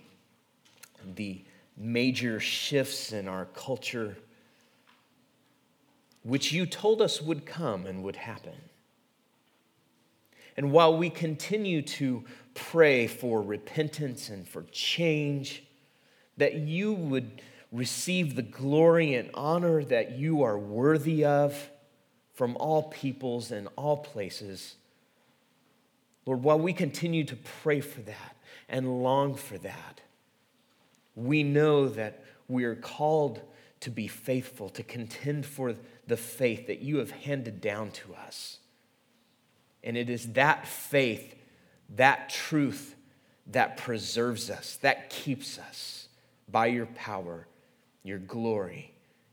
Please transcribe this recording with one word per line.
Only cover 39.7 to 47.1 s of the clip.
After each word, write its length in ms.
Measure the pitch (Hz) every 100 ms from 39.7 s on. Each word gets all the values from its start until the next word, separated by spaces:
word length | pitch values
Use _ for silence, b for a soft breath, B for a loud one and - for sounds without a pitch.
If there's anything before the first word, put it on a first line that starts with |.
| _ -
And 100 | 120
it 140 | 120
is 240 | 120 117
that 340 | 113 143 151 -
faith, 680 | - - 143 131 104 - - b b b b - 107
that 340 | 131 131 -
truth, 680 | - - 156 139 95 - - b b b b -
that 300 | 123 117 -
preserves 720 | - 113 - 117 120 113 -
us, 280 | 98 - -
that 300 | 139 - -
keeps 480 | - - 131 - -
us 480 | - - - - - b b b -
by 160 | 110 117
your 220 | 120 117
power, 600 | 120 -